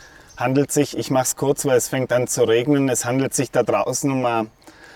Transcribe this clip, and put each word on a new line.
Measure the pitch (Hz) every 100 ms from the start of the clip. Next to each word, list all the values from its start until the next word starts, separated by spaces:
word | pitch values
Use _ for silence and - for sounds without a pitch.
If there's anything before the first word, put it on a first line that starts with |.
| - - - -
handelt | 123 135 143
sich, | 147 143 -
ich | 117
mach's | 131 123 -
kurz, | 139 143 143
weil | 127
es | -
fängt | 135 123
an | 123 120
zu | -
regnen, | 113 113 123 143 135
es | 120 120
handelt | 131 131
sich | - 127
da | 139
draußen | 113 107 - 127 143
um | 135
eine | 123 117 110 _ - - -